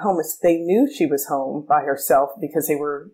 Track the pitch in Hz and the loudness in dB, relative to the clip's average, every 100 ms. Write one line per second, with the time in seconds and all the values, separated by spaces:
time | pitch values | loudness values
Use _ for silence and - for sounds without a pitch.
0 | 208 180 156 - 175 165 170 208 277 - | 0 0 -2 0 2 2 2 2 2 0
1 | 151 143 - 143 135 143 147 147 139 - | 0 0 -2 -4 -4 -6 0 0 0 -2
2 | - 143 139 - 147 160 147 147 147 143 | 2 2 2 -4 -6 -4 -2 -2 -4 -8
3 | 151 | -10